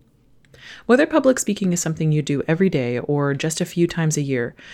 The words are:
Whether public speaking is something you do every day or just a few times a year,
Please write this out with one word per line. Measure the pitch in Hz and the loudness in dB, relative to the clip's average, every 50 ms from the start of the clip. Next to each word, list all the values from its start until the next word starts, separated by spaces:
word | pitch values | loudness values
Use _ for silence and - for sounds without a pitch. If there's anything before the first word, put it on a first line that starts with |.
| _ _ _ _ _ _ _ _ _ _ _ - - - - - - | _ _ _ _ _ _ _ _ _ _ _ -20 -20 -20 -20 -6 0
Whether | - 233 254 311 | 4 4 4 4
public | 320 302 320 269 269 254 - | 4 2 2 4 4 2 2
speaking | - - 202 - 196 185 175 | 0 -4 -2 -2 0 0 0
is | 175 | 0
something | - 165 160 - 160 156 151 | -2 -4 -4 -2 0 0 2
you | 151 147 | 2 0
do | - 143 135 - | 0 -2 -2 0
every | - 160 160 196 190 | 0 0 2 2 2
day | 180 143 127 120 123 120 | 2 0 -2 -2 -4 -4
or | - - 147 143 143 139 139 | -2 -2 0 0 0 0 -2
just | 139 - 160 - - | -2 -4 -4 -4 -4
a | 180 | -6
few | - - 175 170 170 | -4 0 0 0 0
times | - 175 160 156 151 | 0 0 0 0 0
a | 156 143 | 0 -2
year, | 139 135 123 117 - - - - - | -2 -2 -2 -2 -4 -8 -12 -20 -20